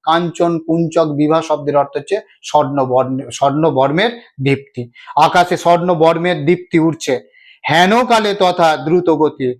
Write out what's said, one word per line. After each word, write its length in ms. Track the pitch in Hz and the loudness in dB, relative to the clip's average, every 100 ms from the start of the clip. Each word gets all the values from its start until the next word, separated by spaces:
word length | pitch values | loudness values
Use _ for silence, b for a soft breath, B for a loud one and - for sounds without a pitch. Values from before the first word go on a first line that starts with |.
কাঞ্চন 560 | - 170 175 - 170 165 | 0 -2 -2 -2 -2 -2
কুঞ্চক 460 | 160 165 165 165 | -2 -2 0 0
বিভা 380 | 160 143 151 160 | 0 0 0 0
শব্দের 340 | 160 147 143 143 | 0 -4 0 -2
অর্থ 200 | 139 147 | -2 -6
হচ্ছে 240 | 139 208 b b | -6 -6 b b
স্বর্ণ 420 | - 151 135 143 | -2 0 0 -2
বর্ণ-, 460 | 127 127 127 131 139 | 0 0 0 -6 -8
স্বর্ণ 400 | - 143 143 160 | -2 -2 0 0
বর্মের 400 | 131 139 156 233 240 B - | 2 0 0 -2 -4 B -4
দীপ্তি, 480 | 135 139 139 - 120 B B - | -2 -2 -4 -14 -14 B B 0
আকাশে 400 | 160 185 175 170 | 2 2 0 0
স্বর্ণ 380 | 170 170 175 | 2 2 2
বর্মের 520 | 165 165 165 180 165 143 | 2 2 2 -2 -2 0
দীপ্তি 320 | 175 - 170 | -2 0 0
উঠছে। 420 | 160 156 - 127 - b b b - | 0 -2 -4 -4 -6 b b b -2
হেন 340 | 156 185 233 | 2 4 2
কালে 300 | 233 226 208 | 2 0 0
তথা 420 | 202 185 175 165 151 | 0 0 2 2 2
দ্রুত 340 | 143 175 175 | 0 0 2
গতি 440 | 151 151 139 131 | 2 0 0 -6